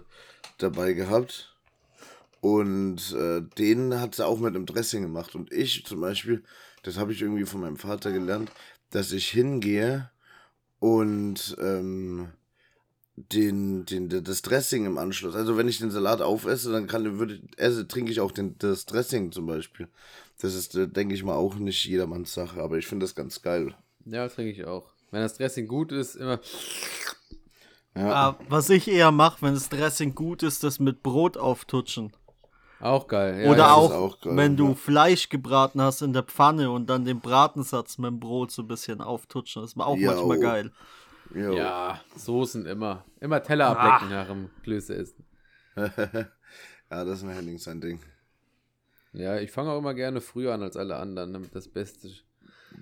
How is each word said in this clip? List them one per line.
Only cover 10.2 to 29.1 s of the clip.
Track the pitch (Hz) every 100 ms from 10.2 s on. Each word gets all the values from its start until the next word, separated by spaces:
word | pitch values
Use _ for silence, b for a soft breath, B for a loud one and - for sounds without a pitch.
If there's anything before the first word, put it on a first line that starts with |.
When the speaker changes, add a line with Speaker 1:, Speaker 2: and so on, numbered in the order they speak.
| b b b b _ -
Speaker 1:
und, | 113 113 107 104 104 95 - -
ähm, | 95 95 95 95 92 87 87 - _ _ _ _ _ _ _ -
den, | - 104 104 101 98 95
den, | 87 95 87
d-, | 92
das | 87 95
Dressing | 98 131 131 127 101
im | 80
Anschluss, | 90 95 95
also | 95 110 113
wenn | 120
ich | 107
den | 110
Salat | 101 98 113
aufesse, | 78 107 - 127 120
dann | 110 98
kann, | 113 107 101
würde, | 113 104 - -
esse, | 120 117 98
trinke | 127 117
ich | 113
auch | 98
den, | - 98 -
das | 101 95 -
Dressing | 110 123 120 90
zum | 90 82
Beispiel. | 80 - - 85 B B B B -
Das | 98
ist, | 92 90
äh, | 92 92
denke | 98 101
ich | 98
mal, | 95
auch | 78 98 101
nicht | 98 95
jedermanns | - 92 85 87 87
Sache, | - 85 87
aber | 80 80
ich | -
finde | 101
das | 92
ganz | - 67 -
geil. | 90 87 69 - _ _ 113
Speaker 2:
Ja, | 113 123
trinke | - 110
ich | 101
auch. | 80 92 - _ -
Wenn | 104
das | 110 -
Dressing | 131 127 110
gut | 135 160
ist, | 139 123 -
immer | 127 120 B B B B B B B B B - _ b b b b -
Speaker 1:
Ja. | 101 139 139
Speaker 3:
Ah, | 135 -
was | 151 143
ich | 196 -
eher | 180 160